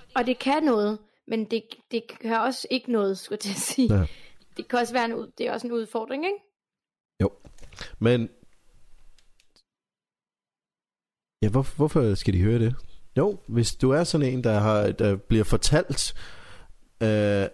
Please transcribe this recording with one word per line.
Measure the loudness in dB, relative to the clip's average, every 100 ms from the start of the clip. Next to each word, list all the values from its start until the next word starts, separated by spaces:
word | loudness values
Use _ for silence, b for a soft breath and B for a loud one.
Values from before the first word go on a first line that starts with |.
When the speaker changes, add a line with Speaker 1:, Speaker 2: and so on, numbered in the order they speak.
| -6 -2
Speaker 1:
og | -2
det | -2
kan | 0 2
noget, | 2 2 0 -2 b b -6
men | -4 -2
det, | -4 -6 -18 -8
det | -6 -6 -8
kan | -4 0
også | 0 -4 -4
ikke | -4 0
noget, | 0 0 -2
skulle | -8 -8
jeg |
til | -6
at | -6
sige. | -4 2 4 4
Speaker 2:
Ja. | 2 B B B -16 -14
Speaker 1:
Det | -4
kan | -2
også | -2
være | -2 -2
en |
ud-, | -4 -8 -6
det | -6
er |
også | -4 -4
en |
udfordring, | -6 -4 -6 -6 -4 -4
ikke? | -6 _ _ _ _ _ _ _ -2
Speaker 2:
Jo. | -2 -2 -18 -20 B B B 0
Men | 2 2 0 -10 -20 -20 _ -20 -20 -20 -20 -20 -20 _ _ _ _ _ _ _ _ _ _ _ _ _ _ _ _ _ _ _ _ _
ja, | 0
hvor-, | 0 0 0
hvorfor | 2 4 2 2
skal | 2
de | 2
høre | 4 2
det? | 0 -2 -8 -14 -6 0
Jo, | 0 0 -4
hvis | 0 0 2
du | 2
er | 4
sådan | 2 0 0
en, | 0
der | 2 2
har, | 4 2 2
der | 2 0 0
bliver | 2 2
fortalt, | 4 2 4 4 2 -2 -4 B B B B B B -20 -20 -2
øh, | 2 4 4 2 0